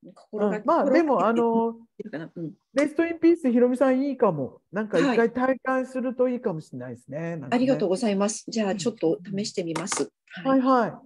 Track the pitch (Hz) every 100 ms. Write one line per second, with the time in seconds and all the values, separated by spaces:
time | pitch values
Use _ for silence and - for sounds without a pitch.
0 | - - _ 214 202 214 208 330 196 294
1 | 320 240 190 233 233 226 226 226 - _
2 | 208 - 160 - 160 - _ 247 294 294
3 | 330 339 330 339 269 240 247 247 269 262
4 | 285 262 214 156 127 - _ - 214 175
5 | 277 226 233 240 254 262 - 262 254 262
6 | 247 254 254 247 240 165 151 131 123 120
7 | _ 135 170 170 135 247 254 240 208 185
8 | 233 196 202 - - 233 202 190 180 220
9 | 160 170 180 196 220 - 170 160 208 -
10 | - _ _ - 180 269 254 254 208 131